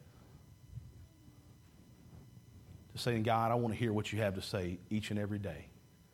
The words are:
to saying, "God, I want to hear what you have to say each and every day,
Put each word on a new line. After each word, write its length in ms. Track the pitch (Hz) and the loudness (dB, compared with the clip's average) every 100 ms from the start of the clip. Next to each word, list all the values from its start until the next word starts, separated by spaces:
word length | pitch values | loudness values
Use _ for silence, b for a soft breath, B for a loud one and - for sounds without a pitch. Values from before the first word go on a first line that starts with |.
| B B B B B - - - - - - - - - - - - - - - - - - - - - - - - | B B B B B -20 -16 -16 -14 -18 -20 -20 -20 -20 -20 -20 -20 -20 -20 -20 -20 -20 -20 -20 -20 -20 -20 -20 -14
to 80 | - | -4
saying, 220 | 123 113 | 0 2
"God, 280 | 110 113 113 | 4 4 6
I 40 | 123 | 4
want 180 | 117 | 2
to 60 | 104 | 2
hear 140 | 117 | 2
what 180 | 107 104 | 2 0
you 80 | 104 | 2
have 160 | 104 92 | 2 0
to 60 | |
say 380 | - 101 90 90 - | -2 -2 -2 -4 -2
each 220 | 107 - | -2 0
and 80 | 104 | -2
every 180 | 104 104 | 0 -2
day, 300 | 98 73 76 - - - - | -4 -6 -12 -20 -20 -20 -20